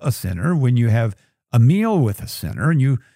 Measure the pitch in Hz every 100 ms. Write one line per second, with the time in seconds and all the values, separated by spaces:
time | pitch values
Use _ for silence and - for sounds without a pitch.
0 | 139 - 95 87 135 170 127 123 117 117
1 | 113 - _ _ _ 120 120 190 226 190
2 | 113 98 - - 82 98 139 156 135 123
3 | -